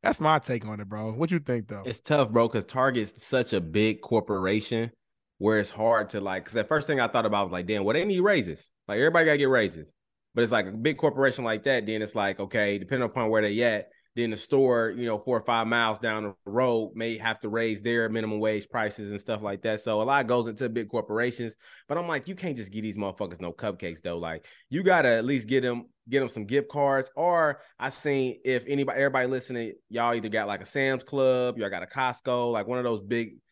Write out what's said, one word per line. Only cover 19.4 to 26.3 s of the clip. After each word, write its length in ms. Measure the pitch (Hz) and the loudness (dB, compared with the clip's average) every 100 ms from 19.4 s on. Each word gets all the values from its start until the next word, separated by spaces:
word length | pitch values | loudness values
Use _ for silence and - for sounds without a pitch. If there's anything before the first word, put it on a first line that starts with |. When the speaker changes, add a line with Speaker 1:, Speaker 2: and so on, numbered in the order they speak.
Speaker 2:
like 200 | 104 98 | -4 -4
that. 180 | 113 107 | -4 -4
So 200 | - 107 | -2 0
a 20 | |
lot 220 | 113 139 120 | 2 0 2
goes 200 | 123 117 | 0 0
into 220 | 104 131 | -4 -4
big 180 | 113 104 | -4 -4
corporations, 680 | 120 - 107 123 120 117 - - - _ | -6 -4 -2 -2 -2 -10 -10 -20 -20 _
but 80 | 151 | -6
I'm 100 | 175 | -2
like, 220 | 151 175 | -4 -6
you 60 | 180 | -8
can't 200 | 185 127 | -8 -8
just 160 | 98 | -8
give 120 | 107 | -8
these 140 | 110 104 | -6 -4
motherfuckers 440 | 98 92 95 87 | -6 -6 -10 -8
no 100 | 87 | -10
cupcakes 500 | 85 110 87 90 82 | -6 -6 -6 -10 -8
though. 160 | 90 85 | -8 -6
Like, 280 | 82 80 - - _ | -6 -8 -12 -20 _
you 140 | 143 | 0
gotta 260 | 190 180 135 | 4 6 6
at 160 | 113 117 | 4 2
least 220 | 139 107 | -2 2
get 140 | 135 | 0
them, 260 | 127 120 120 _ - | 2 -4 -8 _ -2
get 120 | 135 | 0
them 80 | |
some 160 | 127 | 0